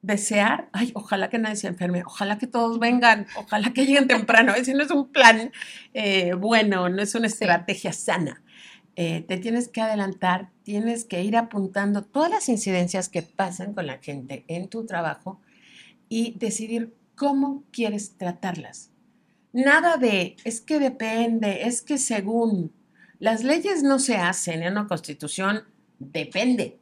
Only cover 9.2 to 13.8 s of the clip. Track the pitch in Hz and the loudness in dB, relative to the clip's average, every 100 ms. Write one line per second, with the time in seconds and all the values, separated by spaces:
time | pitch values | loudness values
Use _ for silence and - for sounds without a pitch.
9.2 | 165 185 208 226 240 - 220 214 196 190 | -6 -6 -4 -4 -4 -4 -2 -2 -4 -2
10.2 | 185 185 196 _ - 208 226 233 233 180 | 0 0 -4 _ -8 -4 -2 -4 -6 -6
11.2 | 190 226 233 214 190 196 202 202 - 269 | 0 0 0 -4 -4 -2 -2 -2 -4 -2
12.2 | 320 415 - 233 202 185 175 190 180 180 | 0 0 0 -2 0 0 0 -2 -4 -6
13.2 | 165 _ 190 180 190 202 | -8 _ -6 -4 -10 -8